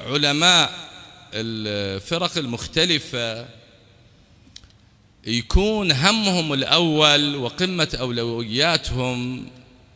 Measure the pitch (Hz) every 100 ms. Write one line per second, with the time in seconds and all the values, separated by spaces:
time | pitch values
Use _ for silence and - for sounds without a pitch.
0 | 117 143 147 147 175 175 143 180 160 -
1 | - - - 107 113 110 107 104 101 95
2 | - 170 180 170 135 117 - 160 175 156
3 | - 123 117 110 123 - - - - -
4 | - _ _ - - - - _ _ _
5 | _ _ 110 117 120 180 208 214 190 131
6 | 185 220 208 180 160 139 131 160 170 151
7 | 151 147 147 143 120 - 185 180 160 -
8 | 127 120 117 117 117 117 160 160 - 127
9 | 127 123 123 127 - - - - -